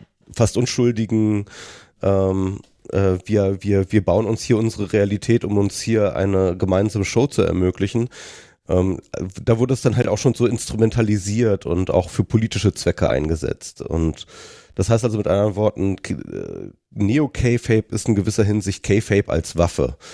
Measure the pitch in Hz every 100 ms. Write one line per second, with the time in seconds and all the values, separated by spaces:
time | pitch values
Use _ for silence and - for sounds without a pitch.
0 | - _ - - 113 - 123 - 120 113
1 | 110 110 107 104 101 - - - - _
2 | 98 98 95 95 95 95 - _ - -
3 | 98 92 - 104 98 98 98 101 95 107
4 | 95 90 110 110 - 113 113 110 98 107
5 | 101 101 - 117 - 104 101 - - 110
6 | 101 - 98 95 95 90 95 95 104 107
7 | 95 - 143 - 87 85 90 - 98 113
8 | 120 - - - - _ - 90 92 87
9 | - - 92 - - 113 123 131 127 110
10 | 113 104 135 120 120 - - 110 113 117
11 | 110 104 95 107 117 98 - 85 92 -
12 | 87 - - 113 113 - 104 - - -
13 | 80 65 76 80 - - - - - 82
14 | 80 - - - - - - - 98 113
15 | 117 107 101 95 104 95 107 - 98 95
16 | - 90 50 50 50 50 50 - _ 107
17 | 101 135 143 - 123 120 - 110 - -
18 | - 104 95 - 104 107 101 98 - 101
19 | - - - 80 - - 85 - 64 -
20 | -